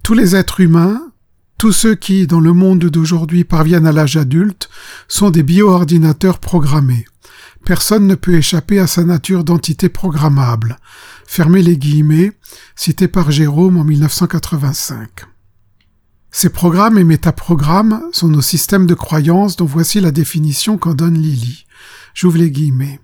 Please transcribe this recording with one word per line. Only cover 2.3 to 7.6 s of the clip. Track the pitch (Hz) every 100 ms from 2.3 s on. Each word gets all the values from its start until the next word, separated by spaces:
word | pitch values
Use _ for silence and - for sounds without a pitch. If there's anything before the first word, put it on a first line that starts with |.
| 165
le | 160
monde | 175 190 185 170
d'aujourd'hui, | 160 160 170 160 175
parviennent | 170 165 156 175 160
à |
l'âge | 156 151 156
adulte, | 135 160 208 185 - - - - _
sont | - 202
des | 165
bioordinateurs | 143 180 208 180 160 170 160 151 190 175
programmés. » | - 175 139 151 135 120 - _ _ - - _